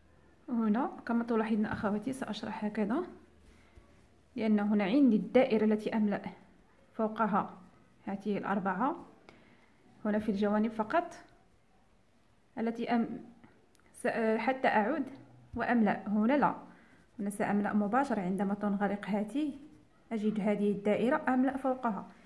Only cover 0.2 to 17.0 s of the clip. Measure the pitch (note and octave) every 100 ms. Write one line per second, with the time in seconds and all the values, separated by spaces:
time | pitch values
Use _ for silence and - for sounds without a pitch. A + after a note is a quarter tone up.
0.2 | _ _ - A#3 A3 G#3+ F4 - - A#3
1.2 | A#3 A3+ A3 A3 A3 - G#3 G#3 C4 C4
2.2 | - G3+ G#3+ G3 G#3+ G#3+ G3+ C#4 F#4 -
3.2 | - - - - - - - - - _
4.2 | _ A#3 A3 G#3+ G#3 G#3 F#3+ C#4+ C4 G#3+
5.2 | F3+ B3+ - G#3+ G#3+ G#3+ - A3+ G#3 G3+
6.2 | F#3 - - - _ _ _ - G#3+ A3
7.2 | G#3+ G3 - - - - _ _ - G3
8.2 | G#3 G3 - G3 F#3+ F#3 C4 E4+ - -
9.2 | - - - - _ _ - - G#3+ G#3+
10.2 | G#3+ G3 G#3 G#3+ A3+ A3+ G#3+ E4 E4+ -
11.2 | - - _ _ _ _ _ _ _ _
12.2 | _ _ _ A#3+ A3+ A#3 - A#3+ - -
13.2 | - - - - _ _ _ - A#3+ -
14.2 | A3 A3+ A3 C4 A3 G#3+ G#3+ D#4+ B3+ -
15.2 | - - - - - A#3+ G3+ - G#3 G#3+
16.2 | A3+ C#4+ G3 - - - - -